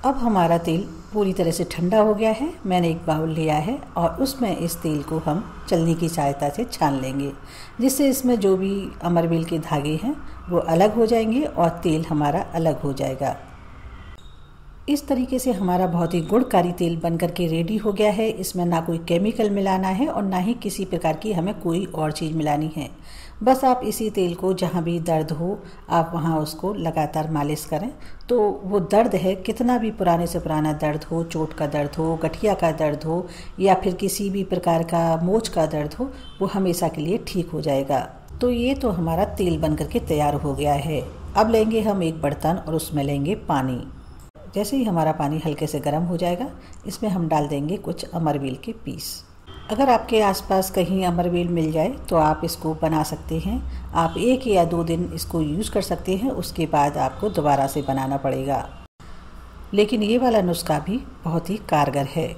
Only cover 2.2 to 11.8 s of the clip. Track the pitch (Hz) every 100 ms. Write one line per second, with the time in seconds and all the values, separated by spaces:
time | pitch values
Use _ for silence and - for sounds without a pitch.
2.2 | 220 220 294 349 190 180 170 165 - 156
3.2 | 160 160 156 151 156 277 - - 170 -
4.2 | 269 - 233 165 170 - 165 151 139 160
5.2 | 160 156 - - - 180 165 165 165 165
6.2 | 143 143 147 143 147 - 156 139 131 135
7.2 | 143 135 - - - - 254 262 277 254
8.2 | 247 240 190 190 196 196 190 - 175 170
9.2 | 170 165 165 165 160 151 143 160 226 302
10.2 | - - - 175 - 165 208 220 226 226
11.2 | 220 233 302 - 170 165